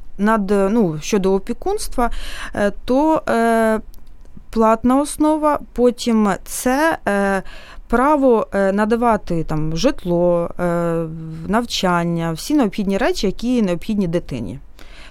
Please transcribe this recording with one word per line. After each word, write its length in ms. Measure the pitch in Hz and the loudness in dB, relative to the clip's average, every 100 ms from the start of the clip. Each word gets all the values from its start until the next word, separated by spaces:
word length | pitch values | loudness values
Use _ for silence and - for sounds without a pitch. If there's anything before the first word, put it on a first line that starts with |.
| - - | -10 -2
над, 320 | 208 220 190 | 0 2 2
ну, 480 | 202 196 233 185 156 | 2 2 2 2 0
щодо 320 | - 214 190 | -2 0 2
опікунства, 760 | 190 - 240 359 427 - - 233 - - - - - | 0 -2 -6 -2 -2 -2 0 0 0 -4 -8 -6 -2
е, 160 | 202 196 - | -2 -2 0
то, 360 | 254 311 311 - | 2 2 2 0
е, 500 | 226 233 226 220 220 - - - - - - - 220 | 2 2 2 2 0 -4 -14 -16 -16 -18 -18 -6 2
платна 420 | 220 226 247 262 | 4 4 4 2
основа, 580 | 294 - 302 311 302 285 - | 2 0 2 2 2 0 -2
потім 560 | - 247 240 240 220 208 185 - | 2 2 2 0 2 2 0 -6
це, 520 | - 254 269 320 - - | -4 0 2 2 0 -2
е, 360 | 202 196 196 - - - - - | 0 0 0 -4 -12 -16 -16 -2
право, 600 | 233 269 302 269 220 - | 2 4 4 4 4 2
е, 180 | 196 196 | 0 2
надавати 720 | 202 214 233 240 214 - 170 | 2 2 2 2 2 0 -2
там 340 | 156 156 156 165 | -2 -2 -2 2
житло, 720 | 254 - 180 170 175 175 170 - | 0 0 0 2 2 2 0 -2
е, 460 | 180 170 170 165 165 160 160 160 175 | -2 0 0 -2 -4 -8 -12 -10 -2
навчання, 840 | 214 240 - 185 175 170 170 165 | 0 0 -2 0 0 0 -2 -2
всі 220 | 165 - | -4 -2
необхідні 440 | 302 220 - 196 196 | 0 0 0 -2 0
речі, 300 | 277 381 196 | 0 0 -2
які 340 | - 233 247 | -2 0 0
необхідні 460 | 196 170 - 208 180 | 0 -2 -2 -2 0
дитині. 520 | 165 - 131 110 127 - - - - - | -2 -4 -8 -8 -10 -14 -18 -18 -16 -8